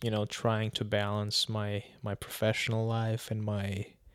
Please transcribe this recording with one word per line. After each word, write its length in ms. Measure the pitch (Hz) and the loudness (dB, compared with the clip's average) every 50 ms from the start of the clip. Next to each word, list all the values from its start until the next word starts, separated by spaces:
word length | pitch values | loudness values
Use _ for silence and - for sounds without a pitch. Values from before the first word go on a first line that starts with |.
you 80 | - 113 | 0 0
know, 140 | 107 107 104 | 2 2 0
trying 460 | 107 - - - 117 110 107 110 107 | 0 -2 0 2 2 4 2 2 0
to 120 | - - 110 | -2 -2 -2
balance 640 | 104 107 104 101 101 104 104 104 104 - - - - | 0 2 2 2 2 0 0 0 0 0 0 0 0
my, 340 | 110 107 104 104 104 101 - - - - | 0 -2 -2 0 -2 -4 -4 -8 -12 -8
my 120 | - 107 98 | -6 -6 -4
professional 720 | - - - - - 110 110 110 - - - 113 110 110 | -6 -6 -8 -4 2 2 2 2 2 0 0 0 2 2
life 440 | 113 113 113 113 110 110 113 - - | 2 0 0 0 0 0 -2 -2 -4
and 140 | 110 110 107 | -4 -2 -2
my 400 | 107 104 101 98 98 98 98 98 - - _ - - | -2 -2 0 -2 -2 -2 -4 -6 -8 -12 _ -20 -20